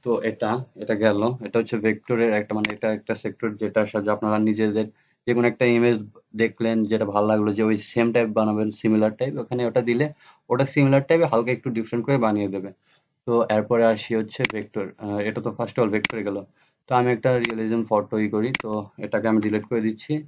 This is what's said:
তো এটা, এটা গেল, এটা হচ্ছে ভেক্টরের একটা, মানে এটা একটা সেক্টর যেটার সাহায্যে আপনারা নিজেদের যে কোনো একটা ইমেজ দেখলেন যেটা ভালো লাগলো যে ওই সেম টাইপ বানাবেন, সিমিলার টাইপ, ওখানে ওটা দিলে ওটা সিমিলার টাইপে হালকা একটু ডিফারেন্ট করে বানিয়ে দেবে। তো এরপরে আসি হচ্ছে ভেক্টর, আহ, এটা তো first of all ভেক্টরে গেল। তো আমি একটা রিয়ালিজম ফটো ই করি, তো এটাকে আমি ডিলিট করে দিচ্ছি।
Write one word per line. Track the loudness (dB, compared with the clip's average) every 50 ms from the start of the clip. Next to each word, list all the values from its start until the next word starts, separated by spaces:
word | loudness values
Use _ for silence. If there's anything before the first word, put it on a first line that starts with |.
| _
তো | 0 -2 0 0
এটা, | -2 -4 -2 -2 -2 -2 -4 -6 -10 _
এটা | -14 -6 -4 -2
গেল, | 2 4 2 4 4 0 -2 -2 -4 -10
এটা | -2 -2 -2
হচ্ছে | 0 0 -4 -2
ভেক্টরের | 0 0 0 -2 _ -4 0 2 2 2 2
একটা, | 0 -2 -2 -4
মানে | -2 -2 -2 -2
এটা | -2 -2 -2 -2
একটা | -4 -4 -6 -6
সেক্টর | -4 -4 -8 -8 _ -6 -6 -4
যেটার | -4 -6 -2 0 0 0 0
সাহায্যে | -2 -4 0 0 -2
আপনারা | 0 0 0 0 2
নিজেদের | 2 2 2 2 0 0 0 0 -2 -4 -6 _ _ _ _ _ _
যে | -2 0
কোনো | 2 2 2
একটা | 2 2 2
ইমেজ | 2 4 4 4 4 2 0 -2 -10 -16 -20 _ _ -2
দেখলেন | -2 -2 -2 0 _ -2 0 0 0 0
যেটা | 0 0 0 0
ভালো | 0 0 0 2
লাগলো | 4 2 2 2 0 0
যে | 0 2
ওই | 2 0 0 -2
সেম | -4 -2 0 0 2 2
টাইপ | 2 0 2
বানাবেন, | 2 0 2 2 2 0 -2 -2
সিমিলার | -4 -2 0 2 2 4 2 2 0
টাইপ, | -2 -6 -6 -4 -8
ওখানে | -8 -6 -4 -2 -2
ওটা | 0 0 0 2
দিলে | 2 0 0 0 -2 -4 _ _ -20 -20 _ _ _
ওটা | -2 0 0
সিমিলার | 0 2 2 4 4 4 2 4
টাইপে | 4 2 2 4
হালকা | 4 2 0 2 0 -2
একটু | -2 _ -4
ডিফারেন্ট | -4 -4 -4 -4 -4 -4 -2
করে | 0 0 2
বানিয়ে | 2 2 2 0 -2 -2
দেবে। | -4 -6 -8 -10 -16 _ _ _ _ -20 _ _ _ _ _
তো | -2 0 0 2 2
এরপরে | 2 0 0 2 2 4 4
আসি | 4 2 2 -2 -4 -2
হচ্ছে | -2 -2 -4 -6 -4 -4 -2
ভেক্টর, | -2 -4 -8 -8 _ -8 -8 -8 -10
আহ, | _ -8 -6 -4 -4
এটা | -4 -4 -4 -4
তো | -6 -8 -6
first | -6 -8 -6 0
of | 0 0
all | 2
ভেক্টরে | 2 0 -2 -2 -4 -4 -6
গেল। | -6 -6 -8 -10 _ _ _ _ _ _ _ _ -2
তো | 0
আমি | 2 2 2
একটা | 0 0 0 0 0
রিয়ালিজম | 2 0 -2 -2 -2 -2 -2 0 -2 0
ফটো | 0 0 0 0 0 -2 -2
ই | -2 0
করি, | 0 0 -2 0 -2
তো | -4 -4 -4 -4 -6 -6 -8 _ -12
এটাকে | -10 -4 -4 0 2 2
আমি | 2 2
ডিলিট | 2 2 -2 -2 -2
করে | -2 -4 -2
দিচ্ছি। | -2 -2 -4 -4 -6 -6 -6 -6 -6